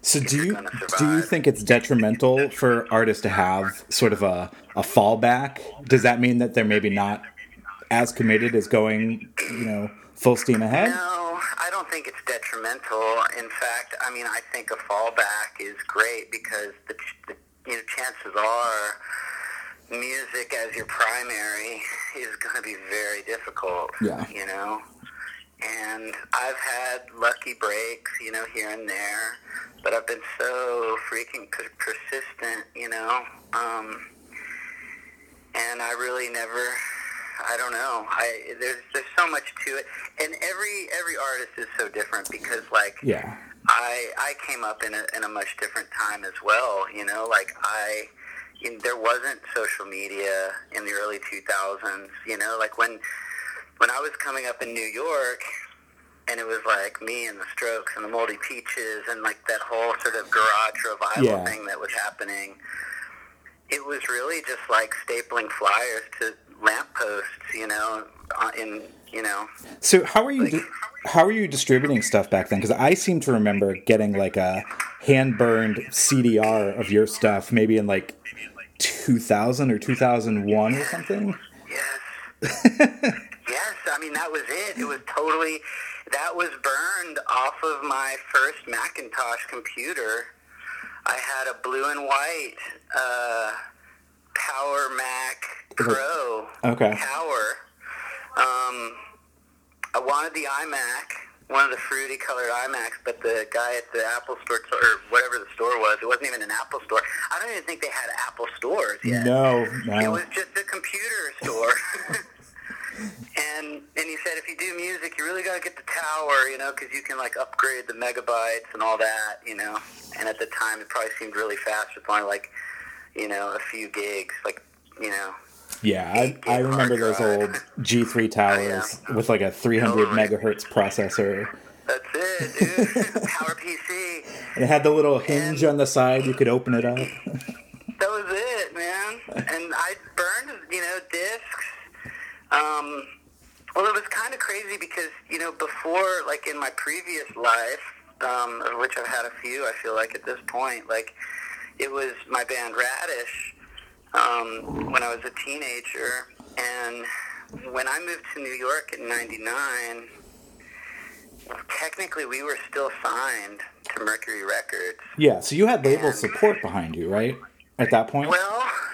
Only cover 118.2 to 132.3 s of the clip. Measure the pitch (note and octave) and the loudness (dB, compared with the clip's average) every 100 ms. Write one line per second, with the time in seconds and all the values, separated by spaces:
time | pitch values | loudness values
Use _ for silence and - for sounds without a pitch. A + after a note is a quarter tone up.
118.2 | A#2+ A#2 A2+ A2+ A2+ A2 A2 A2 A2 A2 | 0 0 2 -2 -4 -2 0 2 2 2
119.2 | G#2+ G#2 - G#2+ G#2 G#2+ - - - - | -2 -6 -10 -6 -4 -6 -8 -18 -16 -6
120.2 | A2 A2 A2+ - A2+ A2 G#2+ C3+ A2 - | -4 -4 -6 -2 -2 -2 -4 -4 -2 -4
121.2 | A2 G#2 A2 G2+ - G#2+ G#2+ - - G#2 | -6 -4 -2 -2 -2 -2 -2 -8 0 0
122.2 | G2+ G2+ - - - - - - - - | 2 -2 -4 -14 -12 -12 -16 -18 -14 -8
123.2 | G#2+ G2+ G2+ G2+ - A2+ G#2+ G#2+ G#2 G2+ | -6 -4 -4 -4 -6 -8 -8 -6 -4 -4
124.2 | F#2 - G#2 G2 _ _ _ - A2 G2 | -6 -6 -6 -6 _ _ _ -8 -6 -4
125.2 | G2 G2 - - - - G#2+ F#2+ F2 G2+ | -6 -10 -18 -20 -16 -2 2 2 2 2
126.2 | C3 C3 - B2 C3 C3+ B2 A#2+ A2+ G2+ | 2 0 0 2 4 4 4 4 4 4
127.2 | A2+ G#2 G#2 G2 - - A2+ A#2+ A#2 A#2 | 4 4 2 -2 -8 -6 2 4 4 4
128.2 | A2 A2 G2+ G2+ G2+ G2 G#2+ - - A2 | 2 6 6 6 2 0 -2 -6 -2 0
129.2 | A2 A2 G2 - B2 A2+ A#2 G#2+ G#2 G#2+ | 4 4 4 2 4 6 6 6 6 6
130.2 | G#2+ G#2+ A2+ G#2 - - G2+ - G2 - | 4 4 2 0 0 2 2 2 0 2
131.2 | G2 G2 G#2 - - - - C3 - D3+ | 2 2 -4 -8 -18 -16 -4 -4 -2 -2
132.2 | F#3 | -2